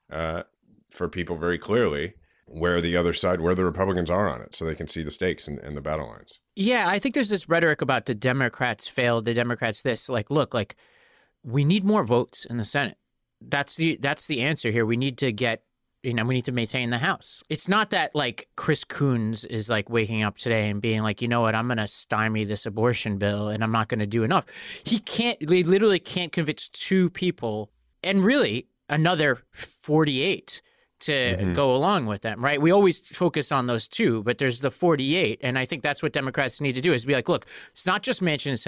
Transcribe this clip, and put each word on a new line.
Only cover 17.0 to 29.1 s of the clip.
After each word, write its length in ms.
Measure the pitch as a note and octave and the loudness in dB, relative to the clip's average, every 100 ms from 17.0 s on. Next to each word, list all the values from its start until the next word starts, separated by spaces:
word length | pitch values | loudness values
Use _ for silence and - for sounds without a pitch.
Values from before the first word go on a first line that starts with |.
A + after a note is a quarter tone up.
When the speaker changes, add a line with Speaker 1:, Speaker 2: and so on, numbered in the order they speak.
| E3 B2+ - - - | -2 -4 -6 -10 -8
Speaker 2:
It's 180 | D#3 - | -6 0
not 220 | G3+ G#3 | 0 2
that, 240 | F#3+ D#3 | 0 0
like, 340 | D3 B2+ - - - | -2 -2 -4 -12 -6
Chris 260 | - D3+ | -2 -2
Coons 600 | - - C#3 A#2+ A2 A2 | -2 -2 0 2 0 -2
is, 240 | - A2+ G#2+ | -6 -6 -2
like, 220 | A2 G2+ | -2 0
waking 320 | A#2 G#2+ A2 | 0 0 0
up 160 | G#2+ - | -2 -2
today 320 | A#2+ A2+ G#2 | 0 0 0
and 100 | G2+ | 0
being 220 | A2+ A2 | 0 0
like, 180 | G#2+ G#2 | 0 -2
"You 80 | A#2+ | 0
know 120 | A#2+ | 2
what, 120 | A2+ A2 | 2 2
I'm 100 | A#2+ | 0
gonna 200 | A#2 G#2 | -2 -2
stymie 560 | - - A2 A2 A2 | -4 -2 0 0 0
this 220 | G#2 G#2 - | -2 -2 -4
abortion 520 | G#2 A#2 A#2 A2+ G2 | 0 2 2 -2 0
bill 300 | G2+ G#2 G#2+ | 0 0 -2
and 140 | G#2+ | -2
I'm 100 | A2 | 0
not 160 | A2+ A2 | 0 0
gonna 180 | A2 G#2 | -2 0
do 160 | A#2 | 0
enough." 240 | A2+ F#3 - - - - | 2 0 -2 -10 -16 -12
He 160 | - A3+ | -2 -2
can't, 360 | - - A#3+ - D3+ | -2 -2 0 -2 2
they 180 | F#3 | 4
literally 340 | E3+ F#3+ G#3+ F#3+ | 6 4 4 2
can't 340 | - F3+ F3 | 0 -6 -4
convince 360 | - D#3 D3+ - | -2 -2 -4 -8
two 420 | - - F#3+ F3+ | -8 0 2 2
people 600 | F#3 F3+ E3+ A#2 G#2+ G#2 _ _ _ | 2 -2 -2 -4 -4 -6 _ _ _
and 220 | F3 G3 | -2 2
really 440 | F#3+ C#4 D#3+ A#2 - _ - | 4 4 2 0 -6 _ -4
another 540 | D3 D#3+ | 2 2